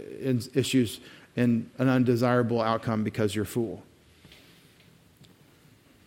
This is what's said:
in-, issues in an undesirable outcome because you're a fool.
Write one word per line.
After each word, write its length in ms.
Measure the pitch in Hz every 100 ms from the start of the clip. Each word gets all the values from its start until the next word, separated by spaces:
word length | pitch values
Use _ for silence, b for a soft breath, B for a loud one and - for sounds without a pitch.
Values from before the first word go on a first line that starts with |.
| - -
in-, 180 | 135 123 104
issues 480 | 135 123 135 117 - B B B -
in 340 | 123 117 110 -
an 120 | 131
undesirable 720 | 127 123 120 123 123 117 117
outcome 420 | 110 113 123 110
because 320 | 107 104 107 104
you're 80 |
a 20 | 98
fool. 380 | 127 113 92 - _ _ b b b b b b b b _ _ _ - - - _ _ - _ _